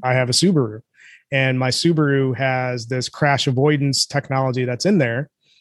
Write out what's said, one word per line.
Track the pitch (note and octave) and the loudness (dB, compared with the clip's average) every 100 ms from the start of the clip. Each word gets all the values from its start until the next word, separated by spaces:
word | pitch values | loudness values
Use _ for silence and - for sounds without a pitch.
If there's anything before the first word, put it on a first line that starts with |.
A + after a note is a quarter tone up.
I | B2+ | -2
have | B2+ B2+ | 0 0
a | |
Subaru, | B2 F3+ E3 A#2 G#2+ _ _ - - _ | 2 2 2 0 -4 _ _ -20 -20 _
and | C#3 C3 B2+ | 0 0 0
my | C3 | -2
Subaru | B2 E3+ D#3+ D3 C#3 C3+ B2+ | 0 2 2 2 2 0 -2
has | C3+ B2+ B2+ B2 A#2 | -2 -2 -4 -6 -6
this | B2+ B2 | -6 -6
crash | - D3 C#3 - | -2 0 2 0
avoidance | B2+ C#3+ D3+ C#3 C3 | 2 2 2 0 -2
technology | - C#3+ - C3+ C3 B2 | -2 -4 -2 -2 -2 -2
that's | B2 A#2+ F3+ | -4 -2 0
in | G3+ | 2
there | B2 A#2 D#3 _ _ _ | 2 0 -6 _ _ _